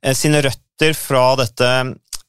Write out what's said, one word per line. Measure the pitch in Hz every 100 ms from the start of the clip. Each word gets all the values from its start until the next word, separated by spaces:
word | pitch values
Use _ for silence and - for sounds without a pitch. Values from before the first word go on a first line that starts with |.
eh, | 139 131
sine | 156 151
røtter | 139 - _ _ 156 151
fra | - 135 127 131
dette, | 120 - 123 127 127 - _ -